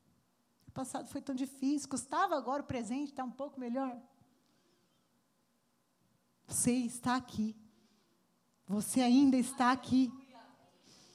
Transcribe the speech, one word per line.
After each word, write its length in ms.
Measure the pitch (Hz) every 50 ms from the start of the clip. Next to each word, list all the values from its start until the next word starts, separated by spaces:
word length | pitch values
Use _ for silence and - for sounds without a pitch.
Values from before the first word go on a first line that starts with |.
| _ _ _ _ _ _ _ _ _ _ _ _ _
O 40 | -
passado 380 | - 254 262 - - 269 - -
foi 120 | - 277
tão 140 | 277 - 269
difícil, 540 | 254 277 269 - - 262 269 294 285 - -
custava 480 | 269 247 - - - 330 381 381 339
agora 260 | 285 226 240 269 285 285
o 40 |
presente, 460 | - 254 247 233 196 247 277 294 277 -
tá 100 | - 262
um 80 | 247
pouco 300 | 247 - 277 285 - 269
melhor." 360 | 247 240 240 262 269 254 - - - - _ _ _ _ _ _ _ _ _ _ _ _ _ _ _ _ _ _ _ _ _ _ _ _ _ _ _ _ _ _ _ _ _ _ _ _ _ _ _ _ _ _ _ _ _ _ _
Você 260 | - - - - 247 240
está 440 | 254 240 233 - - - 247 247
aqui. 380 | 262 254 - - 208 214 220 214 - - - _ _ _ _ _ _ _ _ _ _ _ _ _ _ _ _ _ _ _
Você 360 | - 196 214 - - - 262 254
ainda 340 | 240 240 269 285 269 262
está 340 | 254 233 240 - - 247 247
aqui. 400 | 254 254 - - 247 262 262 233 - - - - - - - - - _ _ _ _ _ _ - - - - -